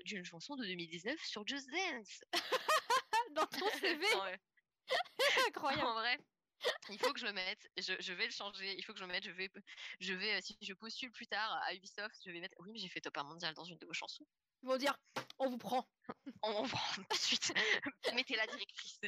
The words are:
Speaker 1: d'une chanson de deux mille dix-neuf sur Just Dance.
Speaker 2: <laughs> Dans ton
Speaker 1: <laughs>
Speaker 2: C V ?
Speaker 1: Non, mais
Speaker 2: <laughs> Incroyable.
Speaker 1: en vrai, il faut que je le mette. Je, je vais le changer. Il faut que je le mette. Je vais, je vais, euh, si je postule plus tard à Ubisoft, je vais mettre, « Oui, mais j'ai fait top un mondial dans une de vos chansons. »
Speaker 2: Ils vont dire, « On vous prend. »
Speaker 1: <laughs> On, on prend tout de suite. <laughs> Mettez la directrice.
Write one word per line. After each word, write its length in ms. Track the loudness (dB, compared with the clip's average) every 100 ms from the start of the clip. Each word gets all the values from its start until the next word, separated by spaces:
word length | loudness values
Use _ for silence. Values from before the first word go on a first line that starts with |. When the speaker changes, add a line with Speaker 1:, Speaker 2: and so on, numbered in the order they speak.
| -6
Speaker 1:
d'une 180 | -6
chanson 320 | -8 -10 -8 -4
de 100 | -2
deux 80 |
mille 160 | -2 -4
dix-neuf 320 | -4 -4 -4 -4
sur 200 | -4 -4
Just 240 | -4 -2
Dance. 540 | 0 0 -2 -8 -16 -4
Speaker 2:
<laughs> 960 | -2 2 0 4 4 6 2 4 0 2
Dans 140 | 2 0
ton 220 | 2 0
Speaker 1:
<laughs> 140 | 2
Speaker 2:
C 120 | 2 4
V ? 100 | 4 4
Speaker 1:
Non, 80 |
mais 160 | 2 -6 _ _ _ _ 0
Speaker 2:
<laughs> 640 | 0 0 4 6 6 4
Incroyable. 360 | 4 2 4 4
Speaker 1:
en 80 |
vrai, 240 | 4 2 2 -2 _ _ _ -2 -2 -6
il 100 | 0
faut 140 | 2
que 60 | 2
je 60 | 0
le 80 |
mette. 360 | 0 -2 -4 -8 -4
Je, 160 | -2 -2
je 140 | -2
vais 120 | -2 -2
le 60 |
changer. 440 | -2 -6 -4 -4 -4
Il 60 |
faut 100 | -6
que 60 | -8
je 40 |
le 80 | -4
mette. 140 | -4 -4
Je 60 |
vais, 200 | -4 -6 -6 -16 -12 -12 -6
je 140 | -2
vais, 220 | 0 0 0
euh, 60 |
si 160 | -2 -8
je 120 | -10
postule 380 | -8 -8 -8 -8
plus 160 | -8 -4
tard 320 | -2 0 0
à 100 | -2 -4
Ubisoft, 400 | -8 -8 -8 -8 -10
je 60 |
vais 80 | -8
mettre, « 160 | -10 -10
Oui, 120 | -10
mais 80 | -8
j'ai 100 | -6
fait 120 | -4
top 160 | -4 -2
un 60 |
mondial 300 | -4 -4 -4
dans 120 | -4 -10
une 120 | -12
de 80 | -6
vos 80 |
chansons. » 320 | -4 -6 -8 -16 _ _ _
Speaker 2:
Ils 40 | 0
vont 100 | 2
dire, « 200 | 2 0 _ -10 -8 0
On 120 | 2
vous 80 | 2
prend. » 300 | 2 0 0 _
Speaker 1:
<laughs> 400 | -12 -10 -12 -2
On, 80 | 2 2
on 40 | 2
prend 280 | 2 0 -2
tout 80 |
de 100 | 0 2
suite. 380 | 4 4 4 4
<laughs> 600 | 4 4 2 -2 0 2
Mettez 200 | 2 0
la 120 | 0
directrice. 520 | -2 -8 -10 -12 -6